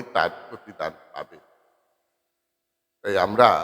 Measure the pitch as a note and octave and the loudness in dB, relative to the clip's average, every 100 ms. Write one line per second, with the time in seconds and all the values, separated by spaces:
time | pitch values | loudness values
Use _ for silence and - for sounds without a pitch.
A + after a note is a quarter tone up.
0 | B2+ F2 E2+ - - A2+ - F#2+ D#2+ D#2+ | -2 -2 -2 -4 -18 -20 -18 -10 -10 -10
1 | - C#2+ C#2+ D#2 _ _ _ _ _ _ | -16 -16 -16 -20 _ _ _ _ _ _
2 | _ _ _ _ _ _ _ _ _ _ | _ _ _ _ _ _ _ _ _ _
3 | G2+ F#2+ F#2+ A2 A#2 E2 | -4 0 2 4 4 4